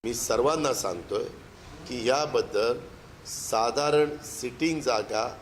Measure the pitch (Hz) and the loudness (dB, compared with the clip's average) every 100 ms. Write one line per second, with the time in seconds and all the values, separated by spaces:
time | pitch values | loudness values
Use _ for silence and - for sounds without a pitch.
0 | 113 120 - 113 131 160 143 120 98 87 | -4 -4 0 4 4 4 2 0 -2 -4
1 | - 104 - - - - - - - 127 | -2 -2 -2 -8 -18 -18 -18 -16 -8 -2
2 | 113 135 151 - - 101 113 120 - - | 2 2 2 0 2 2 2 0 -4 -18
3 | - - - - - 110 117 120 147 147 | -20 -18 -12 -10 -2 2 2 2 4 4
4 | 147 147 - - 127 120 160 156 131 110 | 4 0 -10 -8 -8 -2 0 0 2 2
5 | 98 110 120 - | 2 0 -2 -4